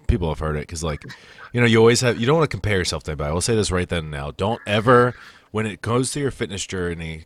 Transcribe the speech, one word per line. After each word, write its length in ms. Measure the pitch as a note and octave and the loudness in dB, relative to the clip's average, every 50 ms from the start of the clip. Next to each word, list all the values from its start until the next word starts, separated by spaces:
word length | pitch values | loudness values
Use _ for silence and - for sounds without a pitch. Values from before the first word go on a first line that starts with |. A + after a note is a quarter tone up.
| - | -2
People 220 | - A#2+ G#2 F2 D#2 | -2 0 0 0 -2
have 100 | D2+ - | -2 -2
heard 180 | D#2 D#2 D2+ | -4 -4 -4
it, 120 | D2+ - - | -4 -6 -8
'cause, 160 | F2 D#2 E2 | -8 -6 -4
like, 180 | D#2+ D#2+ - - C3+ - - - - - - - - - | -4 -4 -6 -8 -14 -20 -20 -20 -20 -20 -20 -16 -6 -2
you 80 | B2 | 2
know, 60 | A#2+ | 2
you 120 | A#2 A2+ A2+ | 4 6 8
always 200 | A2+ A#2 A#2+ A2+ | 8 8 6 6
have, 160 | B2+ A#2+ G#2+ | 2 0 0
you 100 | F#2+ A#2 | 0 2
don't 100 | A#2+ D3+ | 2 2
wanna 100 | E3+ D#3 | 2 2
compare 320 | - - G2 - G#2 G#2 F#2 | 0 -2 -4 -2 0 0 0
yourself 240 | E2+ - F2 D#2 - | 0 -2 -4 -6 -6
to 80 | - | -8
anybody. 180 | D#2 D2 D2+ D2 | -6 -4 -4 -2
I 40 | D#2+ | -2
will 80 | F2+ | -2
say 160 | - - A#2 | 0 0 2
this 160 | A2 G2+ F2 F2+ | 2 2 0 0
right 160 | F2+ F2+ - | -2 -2 -2
then 160 | F#2 F2 D#2 | -2 -4 -4
and 60 | D2+ D2 | -6 -8
now. 180 | C#2+ C#2+ D2 | -8 -8 -8
Don't 300 | - - F#2 G#2 A#2 - - G#2 | -6 -4 -2 -2 -2 -4 -4 -2
ever, 460 | G#2 A2 G2 B2+ B2 A#2+ B2 B2 A#2 - - - - - _ _ | -2 0 4 6 6 6 6 4 0 -6 -16 -20 -20 -20 _ _
when 160 | - G#2+ A2 | -6 -4 -4
it 160 | G#2+ F#2+ - - | -4 -6 -8 -4
goes 300 | G#2+ A#2 B2 C3+ - - | -2 0 0 0 -2 -4
to 80 | D3+ | -4
your 100 | C#3+ C3+ | -4 -4
fitness 340 | - - A#2 E2 G2 F#2 - | -4 -4 -8 -6 -6 -8 -8
journey, 600 | - - F#2 F2 F2 E2+ E2+ E2 D#2+ D#2+ D#2+ D#2+ | -6 -6 -4 -4 -4 -6 -6 -8 -10 -10 -12 -12